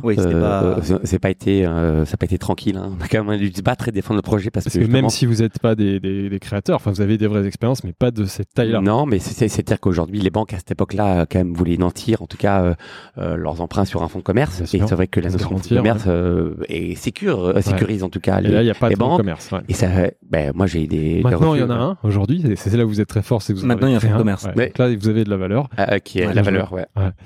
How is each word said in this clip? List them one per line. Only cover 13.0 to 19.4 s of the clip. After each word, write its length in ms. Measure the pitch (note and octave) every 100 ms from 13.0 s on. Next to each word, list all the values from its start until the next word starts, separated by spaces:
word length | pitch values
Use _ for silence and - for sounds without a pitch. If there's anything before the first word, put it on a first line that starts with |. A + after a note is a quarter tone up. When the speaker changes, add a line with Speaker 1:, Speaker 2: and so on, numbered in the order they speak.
| - -
Speaker 2:
euh, 180 | F2+ E2
leurs 240 | D#2+ E2+
emprunts 240 | E2+ -
sur 180 | F#2+ E2
un 60 | E2
fonds 120 | F2+
de 40 |
commerce. 320 | F#2 G2 D3+ F2+
Speaker 3:
Bien 80 |
Speaker 2:
Et 40 | E2+ F#2+
Speaker 3:
sûr. 100 | G#2+
Speaker 2:
c'est 80 | F2
vrai 120 | F#2
que 120 | F2+
la 80 | E2+
Speaker 3:
Ils 60 |
Speaker 2:
notion 160 | F#2 -
de 120 | F#2+
fonds 140 | - A#2+
de 60 |
Speaker 3:
garantirent, 220 | A2+ A2 G#2
Speaker 2:
commerce, 0 |
Speaker 3:
ouais. 60 |
Speaker 2:
euh, 420 | E2+ F2+ F2 E2 D#2 -
est 260 | D#2 F2 E2+
sécure, 440 | B2+ - G3+ A#2+
euh, 100 | F2+ G2
Speaker 3:
Ouais. 60 |
Speaker 2:
sécurise 420 | F#2+ F#2+ G2+ G#2
en 60 | F#2
tout 120 | F#2+
cas 180 | F#2+ F#2+
Speaker 3:
Et 40 |
Speaker 2:
les, 60 | G2
Speaker 3:
là, 140 | G2+
il 40 | A#2
y 40 |
a 40 | G2+
pas 120 | A#2
Speaker 2:
les 80 | G2+
Speaker 3:
de 40 |
fonds 60 | B2
de 20 |
Speaker 2:
banques. 100 | F3
Speaker 3:
commerce, 320 | G2 D#2+